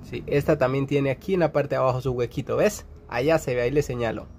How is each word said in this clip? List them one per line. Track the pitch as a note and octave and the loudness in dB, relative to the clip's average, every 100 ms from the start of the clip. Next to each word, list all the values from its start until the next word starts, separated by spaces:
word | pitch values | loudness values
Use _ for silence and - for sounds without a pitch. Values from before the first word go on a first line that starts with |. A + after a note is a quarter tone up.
Sí, | - A#2+ - | -10 -10 0
esta | C#3+ C#3+ D3+ | 0 2 2
también | B2+ C3+ C3+ | 2 0 0
tiene | C#3+ C#3 | 2 2
aquí | C3 - | -2 -2
en | F#3+ | 2
la | D#3 | 2
parte | D3 C#3 C3 | 2 0 2
de | |
abajo | C3 B2+ | 2 0
su | C3 | -2
huequito, | B2 A#2+ - B2 A2+ | -2 -2 -4 -2 2
¿ves? | G3 - - - - | 2 0 -14 -18 -8
Allá | - C#3 D#3+ | -2 2 2
se | - | 2
ve, | B2 | 0
ahí | B2 | 2
le | C#3+ | 0
señalo. | C#3 B2 A#2 A2+ - | 0 -2 -4 -4 -10